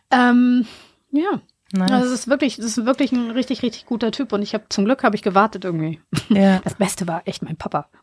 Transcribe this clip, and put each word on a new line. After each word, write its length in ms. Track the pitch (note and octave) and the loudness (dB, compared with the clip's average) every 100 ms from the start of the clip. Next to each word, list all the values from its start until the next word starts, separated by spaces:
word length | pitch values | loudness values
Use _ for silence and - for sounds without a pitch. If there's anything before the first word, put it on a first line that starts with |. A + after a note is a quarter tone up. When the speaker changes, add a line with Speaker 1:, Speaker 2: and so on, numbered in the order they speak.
| _ | _
Speaker 1:
Ähm, 540 | B3+ B3 B3 B3 B3 - - - _ _ | 2 4 4 4 2 0 -8 -20 _ _
ja. 300 | C#4+ F#4 D#4 - _ _ | -2 0 -2 -6 _ _
Speaker 2:
Nice. 180 | F#3+ F#3 | 0 2
Speaker 1:
Also 140 | B3+ B3 | 2 2
es 40 | B3+ | -2
ist 60 | A#3 | -2
wirklich, 300 | C#4 C4+ - | 0 0 -2
es 60 | A3+ A#3 | -6 -2
ist 80 | A3+ | -2
wirklich 280 | C4+ C#4+ | 0 0
ein 180 | B3 A#3 | 0 -2
richtig, 300 | A#3 B3+ B3+ | -4 -4 -2
richtig 220 | A#3+ - - | -4 -6 -6
guter 260 | A3+ A3+ | -2 -2
Typ 220 | A3 C4 | -4 -4
und 80 | G3+ | -4
ich 120 | G#3 | -4
hab, 200 | A3 - | -6 -4
zum 100 | - | 0
Glück 200 | G3+ C4 | 0 2
hab 100 | A#3+ | 0
ich 80 | G#3 | 0
gewartet 420 | G#3 F#3+ A3 G3+ | 0 2 2 -2
irgendwie. 380 | F#3 E3 D#3 D#3+ _ E3 - | -4 -2 -4 -6 _ -6 0
Speaker 2:
Ja. 320 | G3+ G3 F#3+ | 4 4 4
Speaker 1:
<laughs> 40 | F#3 | -2
Das 100 | - | -2
Beste 320 | F#3+ - E3+ | -4 -2 -6
war 140 | E3 - | -6 -8
echt 160 | - | -8
mein 120 | - D#3+ | -10 -8
Papa. 320 | - D#3+ - _ | -6 -6 -6 _